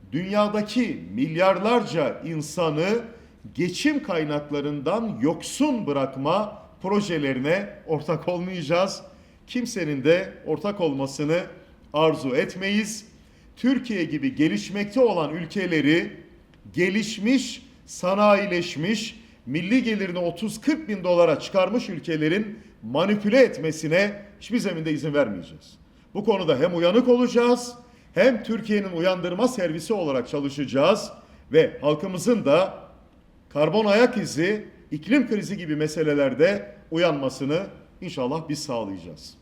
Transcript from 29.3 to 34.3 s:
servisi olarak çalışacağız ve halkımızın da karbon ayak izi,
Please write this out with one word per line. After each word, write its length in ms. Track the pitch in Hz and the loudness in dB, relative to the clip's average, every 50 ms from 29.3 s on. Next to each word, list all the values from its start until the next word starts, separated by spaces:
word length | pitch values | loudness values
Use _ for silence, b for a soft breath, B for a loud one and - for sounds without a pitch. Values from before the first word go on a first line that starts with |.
| 175 185 233 247 | -2 0 0 0
servisi 460 | 247 - 180 170 156 165 - - 226 | 0 0 -2 -2 -2 -4 -4 -2 -2
olarak 340 | 202 175 147 139 127 120 - | -2 0 0 0 -2 -2 -2
çalışacağız 840 | - 147 139 139 135 143 143 123 113 135 143 170 214 - - - B B B B B B B B | -4 -4 -4 -4 -4 -6 -6 -2 2 2 4 4 4 2 0 -10 B B B B B B B B
ve 260 | 123 156 170 165 - - | 6 6 6 6 2 -2
halkımızın 640 | 127 147 156 151 - 190 185 180 - 214 247 208 147 | 0 0 0 0 -2 -6 -6 -4 2 2 2 2 4
da 440 | 139 143 165 185 - - - - - - - - _ _ _ _ _ _ - _ _ | 4 4 4 4 2 -2 -12 -18 -20 -20 -20 -20 _ _ _ _ _ _ -20 _ _
karbon 360 | - 143 151 160 160 208 220 | -2 0 0 2 2 2 2
ayak 320 | 208 202 220 247 247 247 208 | 4 6 6 6 4 4 0
izi, 500 | 175 143 | -4 -4